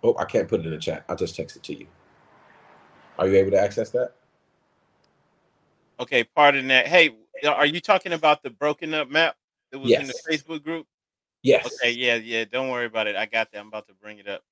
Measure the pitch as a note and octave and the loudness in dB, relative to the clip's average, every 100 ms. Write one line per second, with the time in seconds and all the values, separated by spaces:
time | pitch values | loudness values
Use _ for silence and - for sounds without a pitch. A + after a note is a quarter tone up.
0 | A#2 - - - D#2+ G#2+ E2 D#2 - D#2 | 0 0 -2 -2 -2 -4 -4 -8 -8 -8
1 | - E2 E2+ - D#2+ - - - - _ | -8 -6 -6 -6 -12 -12 -16 -16 -16 _
2 | _ _ _ _ _ _ _ - _ _ | _ _ _ _ _ _ _ -20 _ _
3 | _ - F#2+ G2 G2 G2 G2+ G#2 A2 B2 | _ -4 2 4 4 2 0 -2 -4 -4
4 | B2 _ _ _ _ _ _ _ _ _ | -4 _ _ _ _ _ _ _ _ _
5 | _ _ _ _ _ _ _ _ _ _ | _ _ _ _ _ _ _ _ _ _
6 | B2 C3 A#2 - D3 C#3 C3 C3 C3 F3 | -2 0 0 6 6 6 4 4 6 6
7 | D#3+ A2+ _ - D3 C#3+ D3 E3 - G3 | 4 2 _ -4 -2 2 2 0 2 0
8 | F#3 E3 D#3 D3+ C3+ A2+ D3 D3+ D#3+ D#3 | 2 0 2 2 -2 -4 -4 -4 -6 -6
9 | C3+ D3 E3 - _ _ _ C3+ C3 - | -2 0 0 -2 _ _ _ -10 0 0
10 | C#3 B2+ - D#3 C#3+ D#3+ D3 E3 D3+ _ | 0 -12 -6 -6 -6 -14 -10 -12 -12 _
11 | _ _ _ _ B2+ C3 B2+ - B2 A#2+ | _ _ _ _ 2 2 2 -4 -2 0
12 | B2 A#2 A2+ A2+ A2 A#2+ C3 B2 A#2+ A2 | 0 -2 -2 -6 -4 -6 -4 -6 -6 -4
13 | G#2+ G2+ G#2+ A2+ A2 G#2 G#2 G#2+ G#2+ F#2+ | -4 -4 -4 -4 -4 -8 -14 -14 -16 _
14 | G#2 G#2 G2+ F#2+ _ | -20 -20 -12 -14 _